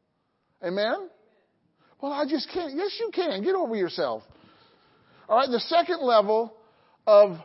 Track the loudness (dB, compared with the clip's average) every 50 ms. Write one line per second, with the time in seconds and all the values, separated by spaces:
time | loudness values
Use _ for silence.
0 | _ _ _ _ _ _ _ _ _ _ _ _ -10 -6 -4 -4 -4 -4 -4 -6
1 | -8 -14 -20 _ _ _ _ _ _ _ _ _ _ _ _ _ _ _ _ _
2 | -10 -8 -6 -6 -4 -4 -4 -6 -6 -8 -8 -8 -8 -8 -8 -6 -6 -6 -6 -6
3 | -8 -6 -4 -4 -4 -4 -4 -4 -2 -2 -2 -2 -2 -4 -2 -4 -4 -4 -4 -4
4 | -4 -4 -4 -6 -10 _ _ -20 -20 -20 _ _ _ _ _ _ _ _ _ _
5 | _ _ _ _ -4 0 2 2 2 2 -2 -4 -4 0 0 0 0 0 -4 -2
6 | 0 4 4 4 4 4 0 0 -2 -4 -10 -18 _ _ _ _ _ _ _ _
7 | _ 6 8 8 8 8 4 -4 -12